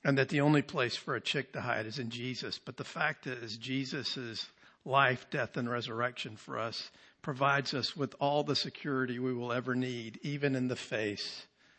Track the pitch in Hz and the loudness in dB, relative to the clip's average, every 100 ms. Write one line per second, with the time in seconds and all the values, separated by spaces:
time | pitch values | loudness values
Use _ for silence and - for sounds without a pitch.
0 | - 135 131 147 143 147 139 - 123 - | 4 4 4 4 6 6 4 0 0 0
1 | - 127 - 151 131 135 127 113 110 110 | -4 -4 0 -2 -2 -6 -2 -2 -2 -4
2 | 117 117 123 123 113 - - 127 135 - | -6 -4 -6 -6 -6 -8 -10 -10 -8 -2
3 | 156 156 - 127 120 113 117 135 135 151 | -2 -2 -6 -8 -8 -10 -4 -2 -2 -4
4 | 120 - 120 107 - _ - _ - 131 | -4 -4 -6 -8 -10 _ -20 _ 0 6
5 | 139 127 - 151 117 - 120 120 113 113 | 6 4 -2 -2 -2 -2 -2 -2 -2 0
6 | 120 120 123 107 - 123 113 110 - - | -2 -2 -8 -8 -8 -4 -4 -4 -10 -14
7 | - _ - 127 139 139 131 139 117 - | -20 _ -6 2 4 4 2 0 -2 -2
8 | 135 - 143 143 147 135 143 - 156 135 | -4 0 2 4 4 2 0 -4 -2 0
9 | 127 123 127 123 120 120 123 123 127 123 | 0 0 0 0 0 0 2 2 2 -2
10 | 113 110 - 143 143 131 127 120 - 117 | -6 -8 -4 0 2 4 2 -2 -2 0
11 | 107 101 - - - _ _ | 0 -2 -6 -8 -16 _ _